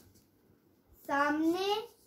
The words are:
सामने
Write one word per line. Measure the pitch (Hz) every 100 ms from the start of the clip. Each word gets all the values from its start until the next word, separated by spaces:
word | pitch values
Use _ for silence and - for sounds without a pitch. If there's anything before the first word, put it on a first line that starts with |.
| - - _ _ _ _ _ _ _ - -
सामने | 285 294 302 320 359 392 415 440 -